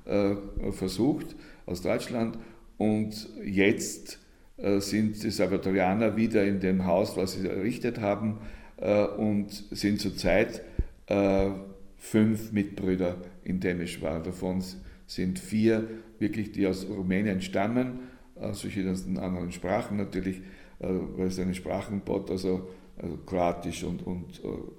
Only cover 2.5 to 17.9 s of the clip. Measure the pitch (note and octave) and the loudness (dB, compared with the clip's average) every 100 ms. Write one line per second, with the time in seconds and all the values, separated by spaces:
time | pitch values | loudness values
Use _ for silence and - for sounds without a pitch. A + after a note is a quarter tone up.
2.5 | - - - G#2+ G#2+ G#2+ - - - G3+ | -18 -18 0 2 4 0 -4 -12 -10 -2
3.5 | F#2+ G2 - - - - - - - - | 6 6 6 0 -8 -14 -16 -20 -20 -20
4.5 | - G2+ G2+ - G#2+ G#2+ G#2+ A2+ G2+ F2+ | -4 2 2 2 2 2 0 -4 0 2
5.5 | F#2+ F#2+ F#2+ F2+ G#2 A2+ G#2 A2+ A2 G2+ | 2 2 2 4 4 2 2 2 4 4
6.5 | G2 F#2 F#2+ F2+ F2+ G#2+ F2+ F#2 F#2+ F#2+ | 2 2 2 4 4 4 0 -2 -2 -2
7.5 | G2 G#2 - A#2+ A#2 G2+ G2+ A2 G#2+ - | 0 -2 -2 -4 0 0 2 0 -2 -8
8.5 | - - - G2 G#2 G2+ - G#2+ G2+ G2 | -14 -16 -4 2 4 4 2 2 2 0
9.5 | - - - G#2 G#2 F#2+ - F#2 F#2 A#2+ | -8 -10 0 2 2 -2 0 4 4 4
10.5 | - - - - - - G2+ G2 G2 G2 | -2 -8 -2 -2 -4 0 4 6 6 4
11.5 | F#2+ - - - - - A2 A2 G#2+ A2 | 0 -10 -14 -18 -16 0 4 6 4 0
12.5 | G#2 G2 - F#2 F#2 F2+ F2+ - - - | 0 0 0 0 2 2 -2 -10 -12 -4
13.5 | F#2 F#2+ F2 E2+ - D#2 E2 F2 E2+ F#2 | 0 2 0 -2 -2 -2 -2 -4 -4 -2
14.5 | F#2 F#2 - - - - - F#2 F#2 - | -2 -4 -10 -16 -18 -10 -2 -2 -2 -2
15.5 | G#2+ A2 A2 A2 - - - G#2 A2 G#2 | 4 4 4 0 -8 -14 -2 -2 0 -4
16.5 | - F#2+ F#2 F#2+ G2 F2+ F#2+ G#2+ F#2 - | 0 0 0 -4 -4 0 2 2 0 0
17.5 | F#2+ G#2 B2 B2+ | 0 2 2 0